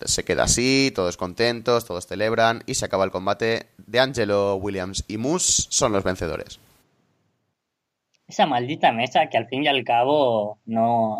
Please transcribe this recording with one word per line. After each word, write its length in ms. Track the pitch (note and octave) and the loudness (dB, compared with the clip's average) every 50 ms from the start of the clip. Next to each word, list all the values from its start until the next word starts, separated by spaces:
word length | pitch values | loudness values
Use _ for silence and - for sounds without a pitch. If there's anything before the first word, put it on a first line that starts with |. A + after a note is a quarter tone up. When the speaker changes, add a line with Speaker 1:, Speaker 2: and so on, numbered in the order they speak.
| - | -4
Speaker 1:
se 180 | - - - - | -4 -2 -2 0
queda 200 | - E2+ C2 A#1+ | 0 2 2 2
así, 500 | - - A#2 B2 C3 C3+ C3+ C3+ C3+ A2 | 2 2 2 2 2 4 4 2 2 0
todos 220 | G2 F2+ F2 F2 | 0 -2 -2 -2
contentos, 640 | - F#2 F2+ F2 - A#2 A#2+ A#2 A#2 A2+ B2 A#2+ A#2 A#2 | -4 -8 -8 -2 0 0 0 0 -2 0 0 0 0 0
todos 240 | - F2 F2+ - | -4 -8 -10 -8
celebran 560 | - F2+ F#2+ G#2+ A2 A2+ A#2 A2+ A2+ A#2 - - | -8 -4 -2 -2 0 2 2 2 2 2 -2 -6
y 100 | - B2+ | -6 -6
se 100 | - G#2+ | -4 -4
acaba 180 | F#2+ G2 F#2+ F#2+ | -2 0 0 0
el 80 | F#2+ | 0
combate. 560 | - F#2 F#2+ G2+ G#2 - A#2 A2+ A2+ - - _ _ - - | -2 -4 -2 -2 -2 0 0 -2 -2 -2 -6 _ _ -20 -12
D'Angelo, 680 | - A2+ B2 C3 C3 C3+ A#2+ G#2+ G2+ G2+ G2+ G2+ G2+ G2 | -2 2 2 2 2 0 -2 0 0 2 2 2 0 0
Williams 480 | F#2+ F#2+ G2+ G2 F#2+ F2+ F#2+ F#2+ - - - | -2 -4 -4 -4 -4 -6 -6 -8 -10 -8 -8
y 80 | G#2 | -6
Moose 480 | A2 A#2+ C#3+ F3 F3+ - - - - - | -4 -2 -2 -2 0 0 0 0 0 -2
son 240 | - - - C#3 A#2 | -2 -2 0 0 2
los 140 | G#2 G2 F2+ | 0 0 0
vencedores. 560 | F#2+ F#2 - F2 D#2+ D2+ - - - - - _ _ _ _ _ _ _ _ _ _ _ _ _ _ _ _ _ _ _ _ _ _ _ _ _ _ _ _ _ _ _ _ _ - | -2 -4 -4 -4 -6 -6 -8 -10 -14 -16 -20 _ _ _ _ _ _ _ _ _ _ _ _ _ _ _ _ _ _ _ _ _ _ _ _ _ _ _ _ _ _ _ _ _ -8
Speaker 2:
Esa 160 | - - G3 | 0 0 2
maldita 460 | D#3 B2+ B2 B2 C3 D#3+ - F#3 D3 | 2 2 -2 -2 -4 -4 2 2 2
mesa 380 | A#2 A2+ A#2+ - - F3 D#3+ D#3 | 2 2 -2 0 2 0 0 2
que 80 | - | 0
al 100 | A#2 A2 | -2 -2
fin 160 | - C3 C3+ D3 | -2 -4 -2 0
y 40 | D3 | 0
al 160 | C#3 C3 A2+ | 0 0 0
cabo 760 | C3 B2 A#2 B2 C3+ D3+ D3+ C#3 B2 A2+ G#2+ G#2 G#2+ G#2+ _ - | 0 2 2 4 4 4 4 4 2 2 0 0 -2 -6 _ -10
no, 520 | A2+ A2+ A2+ A2+ A#2 A#2 A#2 A2+ A2 G#2+ | -4 0 0 2 2 2 2 0 0 0